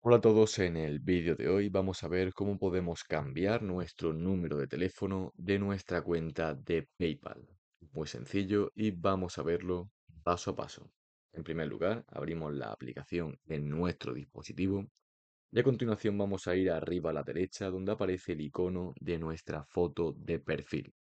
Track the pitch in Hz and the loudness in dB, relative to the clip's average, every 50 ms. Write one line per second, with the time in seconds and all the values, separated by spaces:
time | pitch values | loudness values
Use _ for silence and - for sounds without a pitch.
0 | - 120 120 117 107 113 107 110 110 110 - - 95 87 82 82 80 76 73 73 | 8 8 8 10 10 8 10 10 8 6 6 2 2 2 2 0 -2 -2 -2 -2
1 | 67 71 92 87 80 85 78 - 58 71 92 101 104 104 92 98 95 95 92 - | 2 2 2 4 4 2 0 2 2 4 4 4 2 2 2 2 2 2 -2 -4
2 | - 78 87 90 92 92 - - 98 101 101 92 98 95 87 92 87 85 82 - | -4 0 2 2 2 0 0 -2 -2 -2 0 0 0 0 0 0 0 -2 -4 -6
3 | - - 85 78 73 67 65 78 90 98 110 120 110 95 90 90 87 82 - - | -4 -2 -2 -2 -2 -2 -2 0 2 2 2 0 0 -2 -2 -2 -4 -6 -6 -4
4 | 82 82 78 80 85 92 95 92 85 76 73 73 67 67 - 76 90 95 - - | -2 -2 0 0 0 0 2 0 0 0 -2 -2 -2 -4 -2 -2 -2 -2 -2 -4
5 | 107 95 98 95 92 - _ - 85 92 98 101 101 101 98 95 - - 90 87 | -4 -2 -2 -4 -4 -6 _ -10 -2 0 0 0 2 0 -2 -4 -4 -2 -2 -2
6 | - 85 85 82 80 82 71 - 82 78 76 67 - - 85 82 73 _ _ _ | 0 0 0 0 0 -2 -2 -2 -2 -2 -2 -4 -2 0 0 0 0 _ _ _
7 | 87 82 73 - - - - - - - - _ _ _ _ _ 87 80 - 80 | -2 -2 -2 -4 -10 -14 -14 -14 -18 -20 -20 _ _ _ _ _ -20 -12 -8 -8
8 | 78 73 - 58 64 67 - 101 98 92 104 104 98 - _ 101 110 110 92 87 | -8 -6 -8 -12 -10 -2 -2 -2 0 4 2 2 2 2 _ -2 -2 -2 -2 2
9 | 85 98 95 92 92 87 - - 69 82 85 87 90 90 90 90 90 104 _ _ | 2 2 2 2 -2 -4 -4 -4 0 0 0 0 0 -2 -2 -2 -4 -8 _ _
10 | _ - - - - 87 90 90 - 101 - - - - - - - - _ _ | _ -20 -20 -4 0 0 0 2 0 -4 -4 -4 -6 -8 -12 -18 -20 -20 _ _
11 | _ _ _ _ _ _ - 82 78 80 80 82 80 76 52 - 82 95 110 117 | _ _ _ _ _ _ -14 -12 -8 -6 -4 -4 -2 -4 -2 0 0 0 0 -2
12 | 110 - - - 71 82 82 82 78 73 73 69 58 53 53 _ 65 62 60 71 | -6 -10 -8 -6 -4 -4 -4 -4 -4 -4 -4 -4 -6 -6 -8 _ -10 -10 -10 -10
13 | 71 - 85 87 82 76 67 _ _ - 80 73 73 73 73 80 87 90 - - | -8 -4 -4 -4 -4 -4 -8 _ _ -6 -6 -4 -4 -2 -2 0 0 0 0 -2
14 | - - 62 69 71 - _ - - - - - 90 95 98 98 101 - _ _ | -6 -6 -6 -6 -10 -12 _ -16 -14 -12 -4 -2 0 0 0 0 -2 -6 _ _
15 | _ _ _ _ _ _ _ _ _ _ - 127 127 135 123 113 123 117 107 - | _ _ _ _ _ _ _ _ _ _ 0 4 4 4 2 2 0 -2 -2 0
16 | - 110 101 101 101 101 98 92 - 90 90 92 95 92 82 80 - - 87 90 | 0 -2 0 0 0 0 -2 -2 0 0 2 4 4 2 2 0 0 -2 -2 -2
17 | 80 82 78 73 69 64 - 80 92 90 - - 101 95 92 92 95 98 107 - | 0 0 -2 -2 -4 -4 -2 -2 -2 -2 -2 -6 -6 -4 -4 -2 -2 -2 0 0
18 | 101 92 92 90 - - 87 78 76 71 - - 90 90 90 90 90 87 - - | 0 0 0 -2 -2 -4 -4 -4 -4 -6 -2 0 0 0 0 -2 -4 -6 -8 -8
19 | - 85 87 82 82 80 80 80 - - 78 76 73 _ - 90 87 82 69 - | -4 -4 -2 -2 -2 -4 -6 -6 -6 -8 -8 -8 -8 _ 0 2 2 2 2 0
20 | 85 80 71 - - - 85 - - - 78 - - - - 71 67 - _ _ | 0 0 -2 -6 -4 -4 -4 -4 -2 -2 -4 -4 -4 -4 -4 -4 -4 -6 _ _